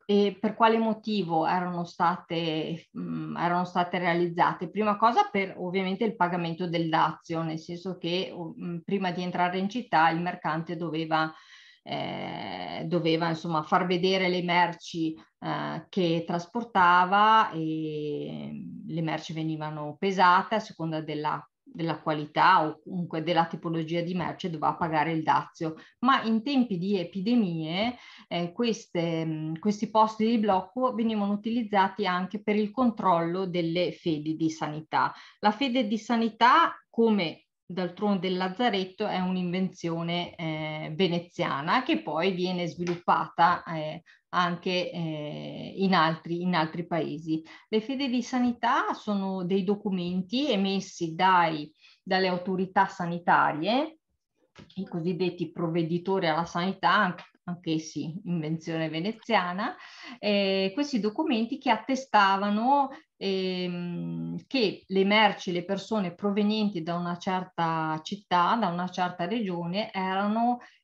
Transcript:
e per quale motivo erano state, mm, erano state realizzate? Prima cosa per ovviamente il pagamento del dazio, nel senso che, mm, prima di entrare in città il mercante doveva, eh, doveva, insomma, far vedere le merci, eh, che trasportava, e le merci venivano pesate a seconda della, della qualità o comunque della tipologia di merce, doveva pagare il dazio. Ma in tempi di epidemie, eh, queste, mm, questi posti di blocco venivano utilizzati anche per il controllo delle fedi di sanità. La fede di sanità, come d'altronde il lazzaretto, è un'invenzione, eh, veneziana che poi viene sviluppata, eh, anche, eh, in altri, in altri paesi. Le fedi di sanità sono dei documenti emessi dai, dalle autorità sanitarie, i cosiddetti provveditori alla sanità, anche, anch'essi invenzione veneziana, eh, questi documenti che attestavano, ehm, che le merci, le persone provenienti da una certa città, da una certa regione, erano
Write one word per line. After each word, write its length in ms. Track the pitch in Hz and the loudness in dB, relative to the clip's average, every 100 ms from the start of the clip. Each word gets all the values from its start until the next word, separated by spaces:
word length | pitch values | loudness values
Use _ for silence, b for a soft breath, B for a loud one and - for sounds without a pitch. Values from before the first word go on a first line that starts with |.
| - | 2
e 320 | 202 202 190 | 4 4 2
per 160 | 220 208 | -4 2
quale 240 | 226 226 | 4 4
motivo 680 | 220 214 220 208 170 165 156 | 2 -2 -2 -2 0 0 2
erano 400 | 180 180 175 170 | 0 -2 -4 -6
state, 1000 | - 175 175 - 165 165 156 151 165 - - | 0 0 0 -2 -4 -2 -2 -2 -6 -10 -10
mm, 400 | 175 165 156 151 | -6 -6 -6 -2
erano 260 | 165 175 | 0 0
state 360 | 180 185 175 185 | 0 0 0 0
realizzate? 720 | 175 170 175 170 151 160 175 | 0 2 2 4 2 2 -4
Prima 260 | 196 214 208 | 0 0 4
cosa 320 | 226 254 403 | 4 4 2
per 220 | 196 190 165 | 0 -2 -4
ovviamente 460 | 180 190 185 190 | -4 -2 -2 0
il 120 | 226 - | -2 0
pagamento 520 | 175 175 170 165 180 | 0 0 -2 -4 -2
del 220 | 165 165 | -2 0
dazio, 540 | 160 156 160 - 165 | 2 2 0 -6 -4
nel 160 | 165 160 | -4 -6
senso 380 | - 175 190 180 | -8 -10 -8 -6
che, 360 | 170 180 185 | -2 -2 -2
mm, 460 | - 165 - 180 170 | -8 -12 -10 -8 -8
prima 320 | - 196 185 | -4 -2 -2
di 100 | 170 | -4
entrare 380 | 180 180 180 185 | -4 0 0 0
in 100 | 196 | -2
città 400 | 247 233 - 165 | -4 0 4 4
il 100 | 165 | 2
mercante 560 | 175 175 165 156 165 165 | -2 -4 -4 -4 -4 -6
doveva, 560 | 170 156 160 160 160 160 B B B B | -4 -4 0 0 0 -4 B B B B
eh, 1000 | - 143 92 92 92 - 107 90 90 87 160 | -10 -6 -6 -8 -8 -8 -10 -10 -10 -8 -2
doveva, 420 | 175 160 160 165 | 0 2 2 2
insomma, 320 | 160 170 160 | -2 -2 -4
far 240 | 156 185 180 | 2 2 2
vedere 440 | 180 185 190 180 | 2 2 2 0
le 120 | 180 | 0
merci, 720 | 175 175 170 170 - 170 160 160 B _ | 0 2 2 0 -10 -6 -4 -6 B _
eh, 460 | 160 151 147 151 - | -6 -4 -4 -8 -6
che 340 | - 175 165 165 | 0 2 2 0
trasportava, 1300 | 175 170 240 226 190 175 180 180 196 214 220 214 | -4 -4 -6 0 4 6 6 6 6 6 6 4
e 1120 | 160 160 160 156 151 151 147 147 156 147 - - - - | 0 -4 -2 -4 -4 -4 -4 -6 -8 -10 -10 -12 -12 -8
le 140 | 160 | -4
merci 300 | 160 156 - | -2 -4 -6
venivano 640 | 160 160 156 151 156 151 143 | -6 -4 -4 -6 -8 -8 -4
pesate 580 | 190 190 185 180 190 214 | 0 6 8 6 4 -2
a 40 | |
seconda 420 | 214 - 160 156 | -4 -6 -4 -4
della, 460 | 156 151 151 151 - _ | -4 -4 -4 -4 -8 _
della 380 | - - 165 156 | -18 -6 -4 -2
qualità 680 | - 151 151 - 160 185 156 | -2 -2 -2 4 6 6 4
o 140 | 151 | -2
comunque 400 | - 185 170 165 | -8 -8 -4 -4
della 260 | 160 165 170 | 0 2 2
tipologia 520 | 170 170 165 156 170 | -2 -4 -4 -2 -2
di 140 | 170 | -2
merce, 360 | 180 147 147 190 | -2 -4 -4 -6
doveva 260 | 160 147 151 | -2 -2 0
pagare 360 | 170 156 151 | 0 0 0
il 120 | 160 | 0
dazio. 520 | 156 139 - - 160 160 B _ | 2 0 -2 -6 -6 -6 B _
Ma 220 | 247 262 | 2 2
in 200 | 220 226 | 2 0
tempi 360 | 220 277 240 180 | 2 2 2 0
di 200 | 190 202 | 0 -2
epidemie, 1000 | 170 196 190 240 202 165 156 175 226 247 B B 214 | -2 -4 2 2 2 0 -2 -2 -2 -4 B B -8
eh, 240 | 175 175 | -4 -4
queste, 720 | 175 240 208 - 175 165 165 160 | -2 -2 -2 -4 -2 0 0 -2
mm, 300 | 156 156 160 | -4 -4 -4
questi 340 | 208 208 214 | -2 -2 0
posti 360 | 220 214 - 220 | 4 2 2 2
di 120 | 240 | 2
blocco 560 | 208 190 - - 254 | 2 2 0 -2 -2
venivano 400 | 208 226 214 202 | 0 -2 0 -2
utilizzati 720 | 202 220 233 214 202 190 - 196 | -2 -2 -4 0 2 2 0 -2
anche 340 | 180 185 208 | -2 -2 -4
per 140 | 208 208 | 0 0
il 160 | 214 | 0
controllo 720 | 233 247 - 202 170 165 175 190 | 2 0 2 2 2 2 -2 -2
delle 460 | 175 170 170 175 | -2 0 0 0
fedi 440 | - 175 151 151 156 | -2 -2 -2 -2 -2
di 140 | 160 | -2
sanità. 640 | 160 151 151 151 139 131 B B B | -2 -6 -8 -4 0 0 B B B
La 120 | 208 | 0
fede 340 | 214 277 240 214 | 2 2 0 0
di 120 | 214 | -2
sanità, 760 | - 233 226 - 240 247 - - _ | 0 0 0 4 6 6 4 0 _
come 580 | - 226 208 160 - _ _ - | 2 4 4 0 -4 _ _ -12
d'altronde 600 | 180 180 175 208 196 185 | -6 -6 -2 0 0 0
il 100 | 180 | -2
lazzaretto, 720 | 185 185 247 196 185 - 202 | -2 0 0 0 -2 -4 -4
è 120 | 175 | -2
un'invenzione, 1160 | 185 185 180 180 190 - 170 165 170 175 175 - | -2 -2 -2 -2 -2 -4 -6 -4 -2 -4 -4 -6
eh, 580 | 160 156 156 156 156 156 | -6 -4 -6 -8 -6 0
veneziana 880 | 190 170 170 - 160 139 151 226 | 2 0 -4 -4 -2 -2 0 0
che 200 | 262 311 | 2 -2
poi 280 | 170 151 190 | -2 0 0
viene 360 | 175 180 180 170 | 0 -2 -2 -4
sviluppata, 960 | 147 175 170 - 160 156 - 170 170 | -4 -4 -2 0 0 0 4 4 4
eh, 400 | - 165 156 165 b b _ 175 | -2 -6 -6 -8 b b _ 0
anche, 560 | 180 175 190 180 - | 0 0 -2 -2 -2
eh, 840 | 180 160 156 147 151 147 151 156 - | -4 -6 -6 -8 -8 -10 -10 -10 -2
in 160 | 190 | 2
altri, 480 | 185 160 165 - 175 | 6 4 2 -4 -4
in 140 | 180 175 | 0 2
altri 300 | 160 170 170 | 0 -2 -4
paesi. 560 | 170 143 147 160 160 160 B _ | -2 -2 -4 -4 -4 -4 B _
Le 100 | 220 | -2
fedi 300 | 220 262 277 | -2 -4 -2
di 120 | 247 | -2
sanità 720 | 240 254 247 240 233 285 415 | -2 0 0 0 0 0 0
sono 520 | 269 - 202 196 190 180 | -4 -4 -2 -2 -2 0
dei 180 | 196 | 0
documenti 880 | 185 208 208 185 175 180 185 247 294 | 0 -2 -2 -2 -2 -4 -2 -2 0
emessi 640 | 208 196 196 190 - 170 160 | 0 0 0 -4 -6 -6 0
dai, 560 | 185 185 165 156 151 b b b | 4 6 4 0 -6 b b b
dalle 240 | - 185 185 | -2 0 2
autorità 580 | 180 190 185 190 202 185 | 0 -2 -2 0 2 2
sanitarie, 1120 | - 170 170 175 156 143 147 175 247 320 - _ _ _ _ _ - - - | 0 -6 -2 2 4 4 0 0 0 -2 -6 _ _ _ _ _ -20 -14 -10
i 100 | 185 | -8
cosiddetti 640 | 175 165 170 180 175 165 | -4 -2 0 -2 -2 -6
provveditori 760 | - 165 170 160 170 175 190 170 | -4 -2 0 0 -2 0 0 2
alla 180 | 156 170 | 2 0
sanità, 480 | 170 185 190 170 | -2 -2 0 2
anche, 300 | 190 196 175 - _ - | 4 2 -2 -10 _ -10
anch'essi 760 | 175 - 160 156 151 156 156 - | -8 -2 -2 -4 -8 -8 -8 -4
invenzione 640 | 175 151 160 - 165 160 | -4 -2 -4 -4 -4 -4
veneziana, 840 | 156 185 226 - 208 180 180 247 - B B 330 247 | -4 -6 -6 0 0 2 -2 -6 -8 B B -18 -6
eh, 520 | 208 202 196 190 190 | 0 2 2 2 0
questi 260 | 196 294 240 | -2 -2 0
documenti 580 | 208 214 330 233 233 262 | 0 0 0 0 0 -2
che 120 | 262 | 0
attestavano, 1200 | 220 - 262 - 214 196 196 202 208 240 285 269 277 - - | 0 0 -2 2 4 6 4 2 2 4 4 2 -4 -20 -8
ehm, 1300 | 190 190 185 180 180 175 175 175 170 165 165 170 - | -2 0 0 -2 -4 -4 -6 -6 -6 -6 -6 -8 -4
che 360 | 269 202 - - | 0 2 0 -2
le 180 | 190 196 | 2 4
merci, 460 | 214 214 190 - | 6 4 2 -4
le 120 | 175 | -4
persone 500 | 175 196 - 220 180 | -4 -6 -4 -2 -2
provenienti 720 | 170 202 202 208 214 208 196 | -4 -2 2 2 2 0 -2
da 120 | 160 170 | -4 -4
una 220 | 175 175 | -4 -6
certa 840 | - 185 180 - 165 165 160 156 | -4 -4 -4 -2 -2 0 -2 -4
città, 540 | 160 202 - 180 175 233 | -6 -10 0 2 4 2
da 120 | 202 | 0
una 220 | 175 180 | 0 -4
certa 360 | 185 180 175 175 | -2 -2 -2 -4
regione, 680 | 233 202 175 170 185 220 | -2 -2 -4 -4 -4 -4
erano 680 | 190 190 190 208 220 240 247 B B | -4 -2 0 0 2 2 0 B B